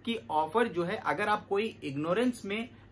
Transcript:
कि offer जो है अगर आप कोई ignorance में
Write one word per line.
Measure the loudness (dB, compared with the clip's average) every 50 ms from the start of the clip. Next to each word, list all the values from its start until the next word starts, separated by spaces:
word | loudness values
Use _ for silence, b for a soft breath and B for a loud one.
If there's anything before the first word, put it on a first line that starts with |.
| -6
कि | -4 -4 -4 -4 0
offer | 0 0 0 2 2 2 2
जो | 2 2 -2 -2
है | -2 -2
अगर | -2 -2 -2 0 0 2 2
आप | 2 0 0
कोई | 0 0 0 0 0 -4 -6 -8
ignorance | -6 -4 -2 0 2 2 2 2 2 0 -2 -6
में | -4 -4 -4 -6 -8 B B B B